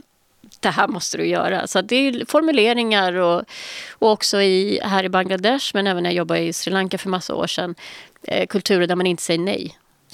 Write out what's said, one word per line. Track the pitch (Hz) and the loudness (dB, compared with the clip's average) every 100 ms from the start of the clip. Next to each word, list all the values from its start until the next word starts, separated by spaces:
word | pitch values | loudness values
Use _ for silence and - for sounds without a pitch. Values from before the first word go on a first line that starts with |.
| - _ _ _ - - | -14 _ _ _ -20 -6
"Det | - | -2
här | 165 202 | 0 0
måste | 180 - 165 | 0 -6 -2
du | 170 | -2
göra." | 175 175 185 - | 0 0 -2 -2
Så | 196 | -2
att | 196 | 0
det | 247 | 2
är | 277 240 240 | 2 -2 0
formuleringar | 294 320 277 214 240 226 208 185 | 2 4 4 4 2 2 2 2
och, | 180 175 175 - - - - - | 2 2 2 -2 -12 -14 -14 -16
och | - 226 | 0 2
också | 214 - 202 | 2 2 2
i, | 196 185 196 196 | 4 4 2 -2
här | 214 190 | 0 0
i | 190 | 2
Bangladesh, | 185 185 190 202 269 - | 0 0 0 2 0 0
men | 202 196 | -2 0
även | 180 | 0
när | 175 | 0
jag | 175 | 0
jobbade | 165 170 | 0 0
i | 165 | -2
Sri | 165 - | -4 -2
Lanka | 190 185 185 | 0 0 -4
för | 196 | -4
massa | 185 - - | -4 -4 -4
år | 175 | -4
sedan, | - 180 170 - - - _ | -4 -6 -8 -14 -20 -20 _
eh, | - 175 180 | -6 -2 -2
kulturer | 202 - 190 175 | -2 2 2 2
där | 180 | 2
man | 185 | 0
inte | 170 | 0
säger | - 165 | 0 -2
nej. | 185 208 - - _ _ _ | 0 -4 -8 -14 _ _ _